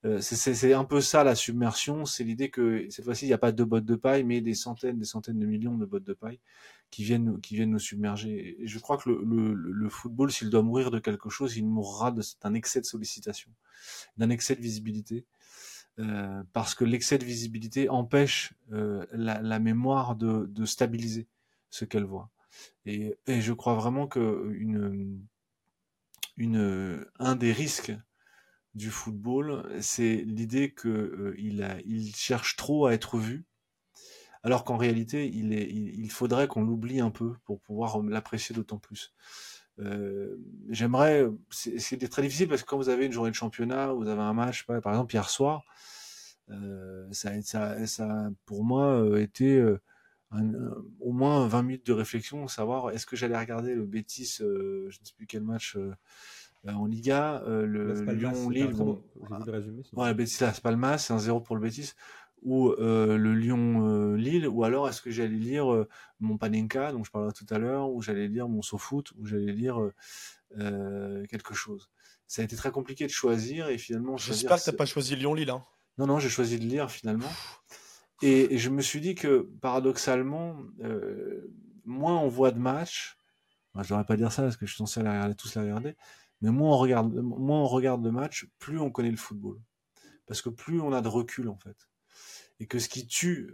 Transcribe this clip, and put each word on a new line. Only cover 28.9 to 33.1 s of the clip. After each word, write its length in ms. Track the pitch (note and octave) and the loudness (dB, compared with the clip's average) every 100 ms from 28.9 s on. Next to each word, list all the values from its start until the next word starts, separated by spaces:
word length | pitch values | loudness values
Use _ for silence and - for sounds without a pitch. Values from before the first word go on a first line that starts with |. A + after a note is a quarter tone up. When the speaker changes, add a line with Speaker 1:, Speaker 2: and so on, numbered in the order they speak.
Speaker 1:
football, 800 | G#2 - G#2 A2 C3 D3+ C#3 - - | -8 -8 -8 -2 0 0 -4 -6 -6
c'est 360 | G#2+ - A#2 A2 | -4 2 2 2
l'idée 560 | G#2+ A2 A2+ B2+ C#3 | 0 -4 0 0 0
que, 160 | - A#2 | -2 -2
euh, 460 | A2 G#2 E2+ G2+ G2 | 0 -2 -4 -6 -4
il 240 | G#2+ G2+ | -4 -4
a, 180 | G2 - | -4 -6
il 300 | - A2+ G#2+ | -6 -4 -4
cherche 420 | G#2 - B2 - - | -6 0 0 0 -4
trop 300 | - D3 C#3 | 0 4 6
à 60 | |
être 260 | A2+ - | 4 2